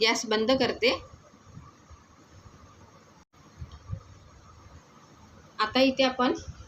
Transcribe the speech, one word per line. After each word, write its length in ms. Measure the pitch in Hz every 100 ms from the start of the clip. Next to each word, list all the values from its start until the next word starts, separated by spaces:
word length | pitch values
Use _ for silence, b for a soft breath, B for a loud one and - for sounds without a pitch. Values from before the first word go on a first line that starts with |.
गॅस 240 | 226 269 214
बंद 260 | 214 220
करते. 520 | 262 226 - 240 339 - - - - - - - - - - - - - - - - - - - - - - _ _ - - - - - - - - - - - - - - - - - - - - - -
आता 200 | 220 254
इथे 220 | 269 262
आपण 300 | 262 254 254 - - -